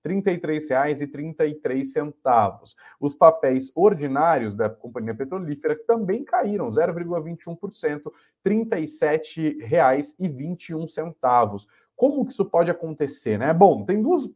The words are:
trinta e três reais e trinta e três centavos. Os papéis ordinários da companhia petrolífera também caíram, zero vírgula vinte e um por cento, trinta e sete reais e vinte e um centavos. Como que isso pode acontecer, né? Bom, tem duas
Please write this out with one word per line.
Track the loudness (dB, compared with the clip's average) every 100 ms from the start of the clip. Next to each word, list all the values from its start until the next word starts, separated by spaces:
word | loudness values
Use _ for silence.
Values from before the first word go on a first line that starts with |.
trinta | -2 -2 0
e | -2
três | -2 -4 0
reais | 0 0 -2
e | -6
trinta | -8 -10 -2
e | -2
três | -2 -4 -2 -2
centavos. | -4 -6 -4 2 4 4 -2 -20 -20 -20 _
Os | -6
papéis | 6 6 6 0 0 -4
ordinários | 2 4 4 -2 2 2 2 0
da | -2 -2
companhia | -2 -12 -10 -8
petrolífera | -8 -6 -6 -6 -4 -4 -4
também | 0 0 0 -4
caíram, | -2 -2 0 -2 -2
zero | 0 0
vírgula | -2 -6 -6
vinte | -6 -12
e | -12
um | -10
por | -12
cento, | -6 -6 -4 -10 _ _ _
trinta | -2 0 -2 -4
e | -6
sete | -2 0 0 -4 -4 -4 -4
reais | -2 2 4 2 -2 -6
e | -6
vinte | -6 -10 -10 -10
e | -8
um | -8
centavos. | -8 -10 -2 2 4 2 -2 -14 _ _ 0
Como | 2 2
que | -4
isso | -2
pode | 0 2 2
acontecer, | 0 -6 -6 -6 -4 -4 -2
né? | 0
Bom, | 6 6 6
tem | 0 0
duas | 2 0 -2